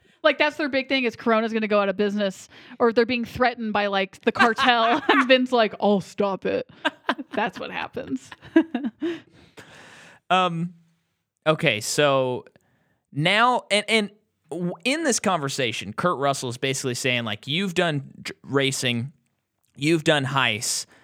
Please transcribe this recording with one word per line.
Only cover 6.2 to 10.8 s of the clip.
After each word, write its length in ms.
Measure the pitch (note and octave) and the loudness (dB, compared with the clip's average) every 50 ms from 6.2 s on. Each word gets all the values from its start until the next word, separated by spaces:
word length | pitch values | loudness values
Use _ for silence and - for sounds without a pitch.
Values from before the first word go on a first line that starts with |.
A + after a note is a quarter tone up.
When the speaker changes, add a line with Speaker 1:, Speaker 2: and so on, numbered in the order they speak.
| G3+ G3 F#3+ F#3 - | -2 -2 -2 -2 -2
Speaker 1:
it." 240 | - F#3+ F#3 - _ - - - D#4 - _ _ - C#4+ - C4+ _ | -2 -2 -2 -4 _ -16 -6 -6 -6 -6 _ _ -6 -6 -6 -8 _
That's 260 | - A3 G#3+ A#3+ - - | -4 -4 -4 -4 -4 -10
what 120 | - - | -12 -10
happens. 580 | F3+ - - - - A#3 - - - C4 - - - _ - - - | -8 -8 -8 -8 -10 -12 -8 -8 -8 -10 -10 -16 -20 _ -20 2 2
<laughs> 460 | E4 D#4+ - - B3 C#4+ A#3 - _ C#4+ E4+ E4+ D#4+ - _ _ - - _ _ - - - - - - - - - - - - _ _ _ | 2 2 2 -6 -6 -6 -6 -8 _ -6 -6 -6 -8 -12 _ _ -20 -20 _ _ -20 -20 -20 -20 -20 -20 -20 -20 -20 -20 -20 -20 _ _ _
Speaker 2:
Um, 440 | F3 F#3 F#3 F3+ E3+ E3 E3+ F3 - _ | 0 2 2 0 -2 -4 -6 -6 -8 _